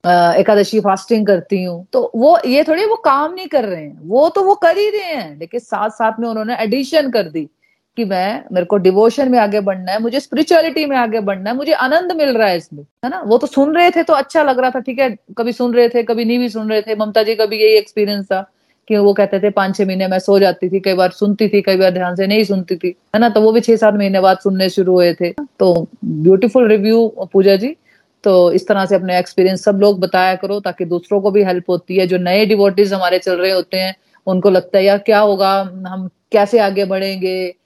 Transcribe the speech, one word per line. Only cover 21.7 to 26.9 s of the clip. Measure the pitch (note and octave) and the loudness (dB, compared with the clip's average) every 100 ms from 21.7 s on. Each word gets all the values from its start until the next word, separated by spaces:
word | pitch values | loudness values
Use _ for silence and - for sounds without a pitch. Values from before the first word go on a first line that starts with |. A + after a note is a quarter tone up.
| F#3+ | 2
बार | F#3+ | 2
ध्यान | F#3 F3+ F3+ | 0 -4 -2
से | F#3+ | 0
नहीं | G#3+ | 0
सुनती | G3+ F#3+ F3 F3 | 0 -2 -4 -6
थी, | F3+ - _ | -6 -8 _
है | G#3+ | 0
ना? | A#3 | 2
तो | G#3 | 4
वो | A3 | 4
भी | A3+ | 2
छह | A#3 A3 | 2 4
सात | A3 | 4
महीने | G3+ G3 F#3+ | 2 0 2
बाद | F#3+ F#3+ | 2 2
सुनने | G3 F#3+ F#3+ | -2 -2 -2
शुरू | F#3+ F#3 | 0 2
हुए | F3+ F3 | 2 2
थे। | E3 F3 - C#4+ - | 0 -4 -6 -14 0
तो | F#3+ E3+ D3+ - | 2 2 -2 -10
ब्यूटीफुल | - D#3 D#3+ F#3+ A#3+ B3+ A3+ | -8 0 4 4 4 2 4
रिव्यू | G#3+ G#3 | 2 2